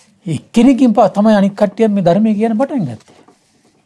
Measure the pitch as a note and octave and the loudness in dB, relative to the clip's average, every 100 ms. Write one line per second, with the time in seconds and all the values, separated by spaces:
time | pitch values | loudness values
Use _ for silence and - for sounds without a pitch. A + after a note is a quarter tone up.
0 | _ _ F#3 D3+ - A3+ B3+ C4 B3+ G#3+ | _ _ -10 -10 -4 0 2 2 2 2
1 | G3 G3+ A3 G#3+ G3 G3+ G3+ - A3 G3+ | 0 2 2 2 0 -2 -4 0 -2 0
2 | E3+ F3+ A3 G3+ A3+ A3 C#4 D4 C#3+ A2 | 0 0 0 0 -2 -2 -4 -6 -8 -10
3 | _ _ _ _ _ _ _ _ | _ _ _ _ _ _ _ _